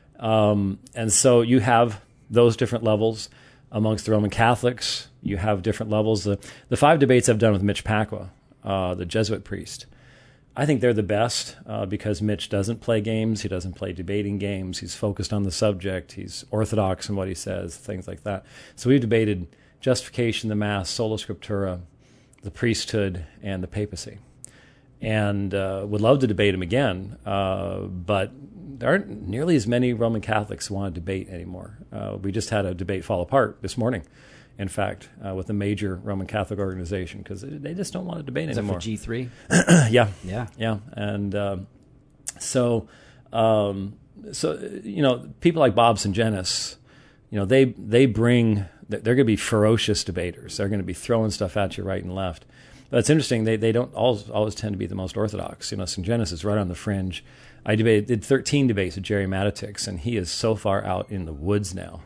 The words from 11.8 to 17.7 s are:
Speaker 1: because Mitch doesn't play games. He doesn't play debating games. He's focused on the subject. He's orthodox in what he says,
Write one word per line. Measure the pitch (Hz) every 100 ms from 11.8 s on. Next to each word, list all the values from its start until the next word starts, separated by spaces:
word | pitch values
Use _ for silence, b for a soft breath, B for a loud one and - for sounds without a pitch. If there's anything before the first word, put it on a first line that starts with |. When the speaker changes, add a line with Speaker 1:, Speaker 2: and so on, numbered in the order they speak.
Speaker 1:
because | 98 104 107 101
Mitch | 107 101 -
doesn't | 101 98 113
play | - 113
games. | 107 110 113 104
He | 101
doesn't | 92 90
play | 85 95
debating | 87 87 104 101 101
games. | 101 98 92 90
He's | 90
focused | - 107 95 95
on | 104
the | 98
subject. | 85 107 92 95 92 -
He's | - 92 - -
orthodox | 107 107 107 95 90 -
in | 101
what | 95
he |
says, | 92 101 92 92